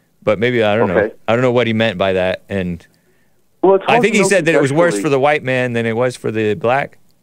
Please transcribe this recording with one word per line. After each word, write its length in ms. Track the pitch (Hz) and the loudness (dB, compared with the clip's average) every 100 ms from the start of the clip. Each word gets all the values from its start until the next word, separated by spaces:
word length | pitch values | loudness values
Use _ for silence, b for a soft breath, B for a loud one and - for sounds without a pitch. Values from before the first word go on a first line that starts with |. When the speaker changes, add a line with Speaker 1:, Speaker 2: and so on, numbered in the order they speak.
| _ _ | _ _
Speaker 1:
but 160 | - 98 | -4 0
maybe, 240 | 123 120 | 0 0
I 140 | 107 107 | 0 0
don't 120 | 101 | 0
know. 100 | 87 | 0
Speaker 2:
Okay. 160 | 107 - - | -2 -4 -2
Speaker 1:
I 40 | |
don't 80 | 117 | 0
know 100 | 127 | 2
what 140 | 120 113 | 0 0
he 60 | |
meant 240 | 110 113 90 | 0 -2 -2
by 140 | 98 | -2
that. 280 | 92 92 - - | 0 -2 -4 -6
And 380 | 98 90 85 - _ _ _ _ _ _ _ | -6 -4 -8 -14 _ _ _ _ _ _ _
Speaker 2:
Well, 140 | 190 196 | 2 2
it's 80 | 190 | 2
Speaker 1:
I 40 | |
Speaker 2:
hard 100 | 233 | 2
Speaker 1:
think 120 | 233 | 2
Speaker 2:
to 40 | 226 | 2
Speaker 1:
he 40 | |
Speaker 2:
know 60 | 190 | 2
Speaker 1:
said 160 | 190 160 | 2 2
that 80 | |
it 60 | 151 | 2
was 120 | 139 | 2
worse 240 | 147 170 - | 2 0 0
Speaker 2:
contextually. 60 | |
Speaker 1:
for 60 | 156 | -2
the 120 | 135 | 0
white 220 | 143 151 | 2 0
man 280 | 131 127 127 | 0 0 -2
than 140 | 117 117 | -2 -2
it 100 | 113 | -2
was 180 | 127 123 | -2 -4
for 140 | 117 | -6
the 240 | 110 107 | -2 -2
black, 440 | 104 113 135 - - _ _ | 0 0 0 -4 -12 _ _